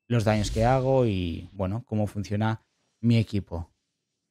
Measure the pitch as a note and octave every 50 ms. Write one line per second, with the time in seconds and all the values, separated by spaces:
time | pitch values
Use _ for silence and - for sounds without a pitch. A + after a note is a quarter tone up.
0 | _ - A#2+ A#2+ G2+ A2 G#2+ G#2+ G2+ - - A2+ A2 A#2+ C3 C3+ B2+ C3 C3+ C3
1 | B2 A2+ G2 F#2 F2 E2+ D#2+ F2 F2 - G2 G2 F#2+ F#2 G2+ A2+ - - A2 G#2+
2 | G#2 G2 - G#2 F#2+ - G2+ G#2 G#2+ A2 A2 - _ _ _ _ _ _ _ -
3 | - A#2 A#2 A#2 G#2+ - - G2+ F#2 - F2 E2+ E2 - _ _ _ _ _ _
4 | _ _ _ _ _ _